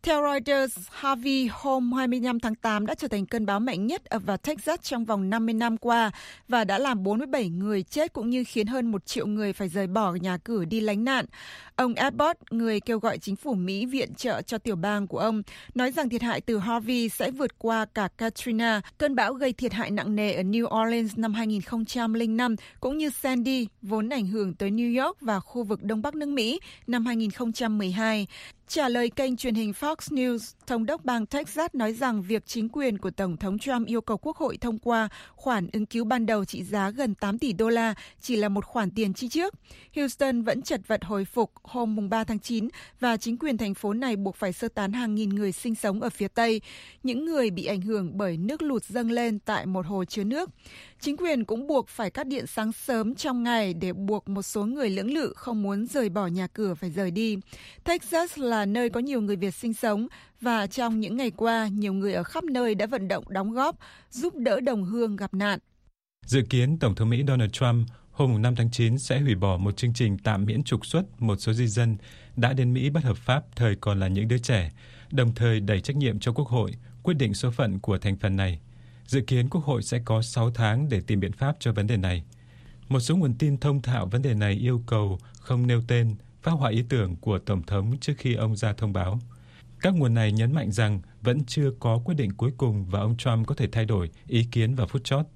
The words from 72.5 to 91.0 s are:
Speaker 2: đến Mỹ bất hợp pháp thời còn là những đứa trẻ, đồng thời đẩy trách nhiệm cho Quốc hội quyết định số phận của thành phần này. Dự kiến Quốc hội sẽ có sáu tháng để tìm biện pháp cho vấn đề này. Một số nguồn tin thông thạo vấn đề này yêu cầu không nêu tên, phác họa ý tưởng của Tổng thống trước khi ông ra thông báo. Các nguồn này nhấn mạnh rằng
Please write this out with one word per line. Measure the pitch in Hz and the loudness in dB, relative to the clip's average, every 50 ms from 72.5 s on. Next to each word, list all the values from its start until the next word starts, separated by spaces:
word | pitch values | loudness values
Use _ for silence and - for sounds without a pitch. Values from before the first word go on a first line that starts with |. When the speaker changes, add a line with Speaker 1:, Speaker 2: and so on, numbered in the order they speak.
| 139 | 4
Speaker 2:
đến | 131 127 123 123 | 4 2 4 4
Mỹ | 131 127 143 | 2 2 2
bất | 143 165 143 | 2 2 2
hợp | 127 113 | 2 0
pháp | - - - 127 143 - - - | 0 2 0 0 0 0 -4 -2
thời | - 123 113 104 | 2 2 2 2
còn | 101 - 107 101 98 | 2 0 0 2 2
là | 98 95 | 2 2
những | 95 95 104 110 | 2 2 2 2
đứa | 120 123 | 2 0
trẻ, | 120 - 127 101 87 78 - - - - - - - - | 2 2 2 2 2 -2 -6 -10 -20 -20 -20 -20 -14 -4
đồng | - 135 123 117 117 | 2 2 4 4 4
thời | - 120 117 113 110 | 4 4 4 4 4
đẩy | 98 98 107 95 | 2 2 0 0
trách | - - 139 | 0 0 0
nhiệm | 151 143 120 - 104 | 2 2 2 0 0
cho | - 123 117 | 0 0 0
Quốc | - 147 - | 0 0 2
hội | 117 117 107 95 - - - - - - - | 2 0 0 0 -4 -8 -14 -18 -20 -4 0
quyết | - 180 | 0 2
định | 147 131 107 101 | 2 2 0 0
số | - - 127 | 0 0 -2
phận | 117 - 139 107 95 95 | 2 2 0 0 0 -2
của | - - 101 92 | 0 0 0 0
thành | - 101 98 | 2 0 -2
phần | 95 - 101 95 | 0 0 0 2
này. | 98 98 92 87 80 - - - - - - - - - | 2 2 0 0 -4 -8 -16 -20 -20 -20 -20 -20 -20 -6
Dự | - 131 135 | 0 0 0
kiến | 123 - 131 123 123 135 | 2 2 2 2 2 2
Quốc | - 185 143 | 0 0 0
hội | 143 139 117 110 | 2 0 0 0
sẽ | - - 120 120 | -2 -2 -2 0
có | - 113 110 113 | 2 2 0 0
sáu | - - 127 117 117 | 0 0 2 2 2
tháng | 117 117 117 107 107 123 151 151 | 2 2 2 4 4 2 2 2
để | 120 95 | 0 0
tìm | 85 - - 98 | 2 2 2 2
biện | 92 92 - | 2 0 0
pháp | - 135 139 147 - | 0 0 0 0 0
cho | - 123 110 | 0 0 2
vấn | 104 101 | 2 2
đề | 107 123 | 2 2
này. | 104 92 92 90 85 80 - - - - - - - - - - - - - | 2 2 2 0 0 -4 -8 -18 -20 -20 -20 -20 -20 -20 -20 -20 -20 -4 0
Một | 135 131 | 0 0
số | 120 - 160 | 2 4 2
nguồn | 190 170 135 117 | 4 4 2 2
tin | 120 156 151 143 127 | 2 2 2 2 2
thông | - 147 139 139 120 | 2 2 2 2 2
thạo | 123 123 113 95 | 0 0 0 0
vấn | 92 98 120 117 | 0 0 0 2
đề | 110 110 | 2 2
này | 104 104 101 98 | 4 4 2 2
yêu | 101 113 123 127 120 120 | 2 2 2 2 0 0
cầu | - 120 110 104 101 95 92 - - - - | 0 2 2 2 2 0 -2 -6 -14 -20 -20
không | - - 131 120 123 | -4 0 2 2 4
nêu | 123 120 117 117 117 | 4 4 2 4 4
tên, | 120 120 117 113 107 101 - - - - - | 4 4 4 4 2 -2 -8 -20 -20 -4 0
phác | 165 | 0
họa | 165 151 139 117 | 2 4 2 2
ý | 107 117 120 117 | 2 2 2 2
tưởng | 143 123 104 92 87 | 2 2 2 0 -2
của | 85 - - 104 92 | -2 0 0 0 0
Tổng | - - 104 92 80 | 2 0 0 0 0
thống | - 104 101 95 110 127 139 | 0 0 0 2 0 0 0
trước | - - 147 - | 0 -2 -2 0
khi | - 131 120 | 0 0 0
ông | 107 110 110 110 | 2 2 0 2
ra | 104 - 107 101 | 2 0 0 0
thông | - 110 104 98 | 0 -2 0 0
báo. | 95 90 90 95 120 - - - - - - - - - - - - | 0 0 0 0 -2 -4 -6 -18 -20 -20 -20 -20 -20 -20 -20 -16 0
Các | - 180 190 | 2 4 4
nguồn | 170 143 123 117 | 6 4 6 6
này | 117 110 107 101 | 4 4 4 4
nhấn | 113 113 120 143 | 4 4 4 4
mạnh | 160 - - 98 | 2 0 0 2
rằng | 110 113 104 107 92 | 2 2 2 2 0